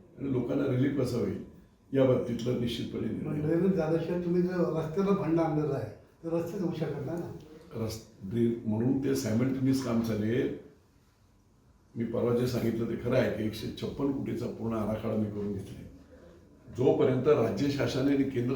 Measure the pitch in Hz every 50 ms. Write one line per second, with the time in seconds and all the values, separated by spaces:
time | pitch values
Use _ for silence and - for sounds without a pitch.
0 | - - - - 135 139 127 123 - 135 135 143 139 131 123 127 139 139 - 135
1 | 123 113 120 113 101 95 90 - - - - - - - _ _ _ - 131 135
2 | 131 131 123 - - 117 117 - 117 127 117 - 120 - - - - - - -
3 | - 110 - - - 151 151 151 151 160 165 170 190 190 - 165 151 156 165 165
4 | - - 180 175 175 175 180 175 175 185 180 175 160 147 156 160 151 - - 196
5 | 190 196 190 - 156 160 165 165 160 156 151 151 151 139 135 113 107 104 - -
6 | - - _ _ 165 165 165 170 170 - 214 196 170 156 147 - 156 - 139 -
7 | 127 156 165 175 175 - - - - - - - - - - 110 110 107 107 -
8 | - - - - 95 95 113 117 117 117 117 - - 110 107 110 120 135 135 135
9 | 139 135 135 - 113 107 110 120 135 135 - 127 127 135 131 - 120 120 117 113
10 | 110 110 107 104 107 110 120 135 - 147 - - - - - _ _ _ _ _
11 | _ _ _ _ _ _ _ _ _ _ _ _ _ _ _ _ _ _ - 113
12 | 117 113 117 107 113 120 120 120 123 123 117 110 113 117 - 113 117 - 104 95
13 | - 127 135 123 113 101 - 110 107 110 - - 123 - - - 110 98 - 139
14 | 139 143 - 117 104 110 - - 120 101 - 110 110 113 113 110 101 107 107 104
15 | 117 110 104 107 104 101 - 101 101 104 98 - - - - - - - - -
16 | - - - - - - - - - - - - - 113 92 110 127 156 - -
17 | 143 135 127 127 135 151 143 123 113 104 98 - 143 139 - 131 117 110 - 127
18 | 135 143 139 135 127 - - 120 120 123 135